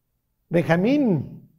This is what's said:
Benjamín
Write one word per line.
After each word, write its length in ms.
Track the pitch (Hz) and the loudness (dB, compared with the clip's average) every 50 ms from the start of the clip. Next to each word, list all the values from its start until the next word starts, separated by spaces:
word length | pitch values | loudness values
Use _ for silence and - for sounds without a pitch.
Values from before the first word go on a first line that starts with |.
| _ _ _ _ _ _ _ _ _ _ | _ _ _ _ _ _ _ _ _ _
Benjamín 1000 | 160 175 143 - 165 170 185 233 277 302 285 226 180 143 - - - - - - _ | -2 -2 2 2 0 2 2 2 2 2 2 0 0 -2 -4 -8 -14 -20 -20 -20 _